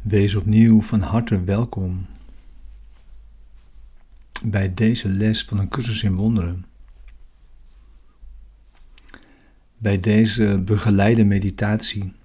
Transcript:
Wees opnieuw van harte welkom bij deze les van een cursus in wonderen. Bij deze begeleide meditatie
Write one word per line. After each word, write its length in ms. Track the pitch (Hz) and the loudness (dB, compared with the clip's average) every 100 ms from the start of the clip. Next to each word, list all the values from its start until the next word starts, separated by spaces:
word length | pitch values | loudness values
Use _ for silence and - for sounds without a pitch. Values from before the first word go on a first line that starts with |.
| 104 | 0
Wees 300 | 104 101 101 | 2 2 0
opnieuw 460 | 92 107 113 110 | 2 6 8 6
van 200 | 104 107 | 4 -2
harte 420 | 87 113 117 98 | 0 -2 0 -2
welkom 640 | 90 98 120 - 95 92 92 - - - - - - - - - - - - - - - - - - - - - - - | 0 -2 -2 -6 -6 -6 -10 -16 -20 -20 -20 -20 -20 -20 -20 -20 -20 -20 -20 -20 -20 -20 -20 -20 -20 -20 -20 -20 -12 -8
bij 300 | 117 98 98 | -4 -2 -2
deze 360 | 92 107 120 101 | 0 0 0 -2
les 340 | 95 110 110 | 0 0 0
van 160 | - 104 | -4 -4
een 100 | 95 | -4
cursus 340 | 135 120 107 | -4 -4 -2
in 120 | 104 92 | -2 0
wonderen. 500 | 110 110 85 90 - - - - - - - _ - - - - - - - _ - - - - - _ - - - - - _ _ _ _ _ | 0 0 -2 -8 -12 -20 -20 -20 -20 -20 -20 _ -20 -20 -20 -20 -20 -20 -20 _ -20 -20 -20 -20 -20 _ -20 -20 -20 -20 -20 _ _ _ _ _
Bij 220 | 107 98 | -2 0
deze 640 | 98 104 110 113 104 98 92 | 2 2 2 2 0 0 0
begeleide 580 | 104 113 98 101 117 | 0 2 2 4 4
meditatie 920 | 104 98 98 - 104 110 - 107 92 - | 4 2 -2 -4 -2 -2 -4 -8 -10 -12